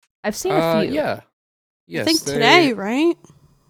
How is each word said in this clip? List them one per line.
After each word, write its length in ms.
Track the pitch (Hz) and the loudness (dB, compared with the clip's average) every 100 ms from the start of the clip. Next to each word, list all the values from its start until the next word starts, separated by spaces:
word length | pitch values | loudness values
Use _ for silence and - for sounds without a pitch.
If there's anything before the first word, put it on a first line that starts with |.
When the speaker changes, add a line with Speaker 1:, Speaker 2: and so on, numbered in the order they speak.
| _ _ | _ _
Speaker 1:
I've 120 | 214 214 | -8 -4
seen 160 | 370 | -2
a 40 | 156 | 0
Speaker 2:
Uh, 260 | 165 160 | 2 0
Speaker 1:
few. 100 | - | 0
Speaker 2:
yeah. 200 | 285 226 | -2 -2
Speaker 3:
I 920 | 107 - _ _ _ _ _ _ 165 | -6 -10 _ _ _ _ _ _ -4
think 140 | 117 320 | 0 -2
Speaker 2:
Yes, 20 | |
they 100 | - | -2
Speaker 3:
today, 380 | - 233 339 294 | 0 4 4 4
right? 460 | 202 196 254 330 330 - _ _ _ _ | 0 -4 0 0 -2 -10 _ _ _ _